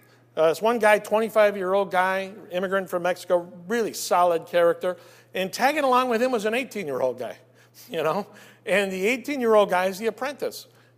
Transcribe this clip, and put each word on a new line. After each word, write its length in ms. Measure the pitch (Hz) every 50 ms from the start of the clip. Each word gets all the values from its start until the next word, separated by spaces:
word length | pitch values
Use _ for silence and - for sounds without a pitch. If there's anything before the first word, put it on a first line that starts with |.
| _ _ _ _ _ _ _
Uh, 120 | - 156 165
this 140 | 156 -
one 160 | 202 226 240 226
guy, 200 | 214 208 214 202
twenty-five-year-old 920 | 208 - 208 220 226 214 - 220 208 208 196 202 180 185 190 202 196 175
guy, 420 | 185 180 185 190 190 190 190 190 208 202 165 -
immigrant 380 | 175 180 196 185 190 196 190 165
from 140 | 185 175
Mexico, 480 | 170 180 175 175 - - 180 175 175 180 - 180 170
really 280 | 180 226 233 214 160 120
solid 520 | - - - 202 175 180 180 170 160 160
character. 500 | - - 175 170 170 165 - - 180 180 - - - - - _ _
And 200 | - 185 190 190
tagging 300 | - - 240 277 302 311
along 280 | 277 262 247 247 254 254
with 120 | 226 220
him 80 | 254 262
was 140 | 254 220 196
an 100 | 220 226
eighteen-year-old 640 | 254 269 - - 208 180 143 131 120 127 127 117 117
guy, 200 | 123 104 90 - _ _ _ _ _ _ _ - - -
you 120 | - 160
know. 240 | 151 160 160 202 196 - - - - - - _ -
And 260 | - 180 202 202 190
the 140 | 185 185 190
eighteen-year-old 640 | 220 262 247 240 285 294 262 240 226 220 214 202 175
guy 160 | 180 180 185
is 120 | 190 190 180
the 80 | 226
apprentice. 600 | 220 220 - 247 285 277 - - 113 - - - - _ _ _ _ _